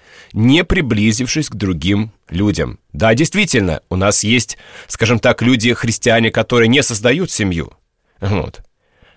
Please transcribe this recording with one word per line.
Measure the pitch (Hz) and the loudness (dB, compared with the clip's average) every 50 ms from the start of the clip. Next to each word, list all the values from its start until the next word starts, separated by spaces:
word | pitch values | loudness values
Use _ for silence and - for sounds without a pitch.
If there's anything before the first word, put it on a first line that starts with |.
| _ _ - - - - - | _ _ -20 -20 -20 -10 -4
не | 104 110 123 139 170 180 | 0 2 4 4 4 2
приблизившись | - 196 190 156 117 120 104 104 110 107 - 123 117 - 156 147 - | 0 0 -2 0 0 0 0 2 2 0 0 -2 -4 -4 -4 -4 -4
к | 123 | -6
другим | 101 101 95 92 76 71 92 101 101 107 110 - _ _ - | -6 -4 -4 -4 -2 -2 0 0 0 -2 -4 -8 _ _ -8
людям. | - 87 101 107 101 - 76 62 - - _ _ | -4 -2 0 0 0 -2 -4 -6 -6 -14 _ _
Да, | - 73 101 113 117 | -6 -2 2 2 2
действительно, | 120 165 - - 196 208 160 - 120 98 90 78 - _ - | 2 0 0 0 -2 -2 0 0 0 0 0 -2 -4 _ -6
у | 92 | -4
нас | 92 95 104 101 - - | 0 0 0 0 0 0
есть, | 104 120 123 - - - - - - - - - - | 2 0 0 0 -2 -10 -16 -16 -20 -20 -20 -14 -12
скажем | - - 113 104 120 107 | -6 -4 -2 0 0 2
так, | - 127 113 - | 2 0 0 2
люди-христиане, | 117 123 131 117 104 120 117 - - 113 110 - - 120 113 117 113 113 | 2 2 2 2 2 0 0 0 -2 -4 -2 0 0 2 2 2 2 0
которые | - 117 110 - 123 120 113 113 | 0 -2 -2 0 2 2 4 4
не | 123 143 131 | 4 4 2
создают | - 120 101 107 123 131 170 190 - | 0 -2 0 0 0 0 0 -2 -2
семью, | - - 110 95 87 82 71 - - _ _ _ _ _ _ _ _ - | -2 -2 -2 -2 -2 -4 -6 -8 -12 _ _ _ _ _ _ _ _ -8
вот. | 98 95 107 92 71 64 - - - _ _ _ _ _ _ _ _ _ _ | -4 -2 -2 -2 -4 -6 -10 -16 -20 _ _ _ _ _ _ _ _ _ _